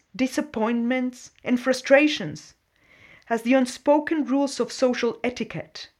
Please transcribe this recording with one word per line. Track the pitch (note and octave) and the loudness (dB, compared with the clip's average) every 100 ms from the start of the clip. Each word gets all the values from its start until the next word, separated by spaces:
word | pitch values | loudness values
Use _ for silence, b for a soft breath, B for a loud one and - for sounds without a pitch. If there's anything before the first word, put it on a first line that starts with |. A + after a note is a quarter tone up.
| _ | _
disappointments, | F#3 C4 D4+ D4 A3+ A3 A#3 A#3 B3+ B3+ - - _ | -4 -2 -2 -6 -2 -2 0 -2 -2 -4 -8 -18 _
and | - B3 | -2 0
frustrations, | C4 B3+ - C#4 D4+ D4 D#3 - - _ _ b b b b b - | 0 -2 4 6 6 0 -8 -10 -16 _ _ b b b b b -6
as | A3+ | -4
the | A#3 | 2
unspoken | C4 B3+ - D4 D4+ D4 D#4+ | 2 2 0 2 2 2 -2
rules | A#3+ C#4 C#4 - | 0 0 0 -2
of | A#3+ | -6
social | - B3+ B3 A#3 - | 0 0 0 -4 -4
etiquette | B3 B3 A3 E3 - - - | -6 -6 -8 -10 -14 -18 -20